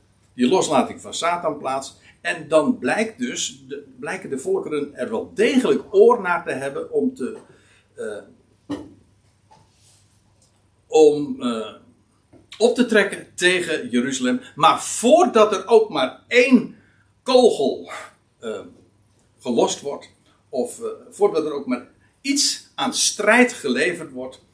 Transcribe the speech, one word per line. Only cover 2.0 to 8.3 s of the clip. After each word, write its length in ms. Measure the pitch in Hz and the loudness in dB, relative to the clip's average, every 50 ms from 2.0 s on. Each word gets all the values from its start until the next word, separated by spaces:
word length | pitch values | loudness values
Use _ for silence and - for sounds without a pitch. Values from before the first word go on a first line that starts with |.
| _ - _ _ | _ -20 _ _
En 280 | - 175 175 165 147 135 | -8 -8 -8 -8 -6 2
dan 300 | 160 156 147 127 113 - | 2 2 4 2 0 0
blijkt 400 | 123 139 160 202 226 220 - - | 0 -4 -2 -2 -2 -4 -4 -8
dus, 460 | 123 123 - - - - 143 139 135 131 | -8 -8 -6 -6 -8 -8 -10 -14 -16 -14
de, 180 | 143 143 - - - 123 | -14 -14 -14 -18 -18 -14
blijken 320 | 139 160 185 185 - - | -10 -10 -10 -10 -8 -8
de 80 | 202 - | -8 -6
volkeren 560 | - 185 190 175 147 151 151 143 139 - - | -2 -2 -2 -2 -2 -2 -4 -4 -4 -6 -6
er 160 | - 123 107 | -8 -6 -4
wel 200 | 113 101 87 - - | -4 -6 -6 -8 -2
degelijk 480 | 180 220 277 285 254 214 165 135 - - - | 0 2 2 4 2 2 2 0 0 0 0
oor 300 | - 196 220 233 247 - | 4 6 6 6 6 4
naar 240 | 185 175 175 170 - | 0 -2 -2 -2 -2
te 80 | 160 | -6
hebben 400 | 135 127 139 139 143 160 165 - | -6 -6 -6 -6 -8 -8 -10 -4
om 220 | - 143 131 127 - | -2 -2 -2 -2 -4
te, 220 | - 127 113 - - - _ - _ _ _ _ _ _ _ _ | -6 -10 -10 -10 -12 -18 _ -20 _ _ _ _ _ _ _ _
eh, 220 | - 113 107 104 101 98 - | -12 -12 -10 -12 -12 -16 -20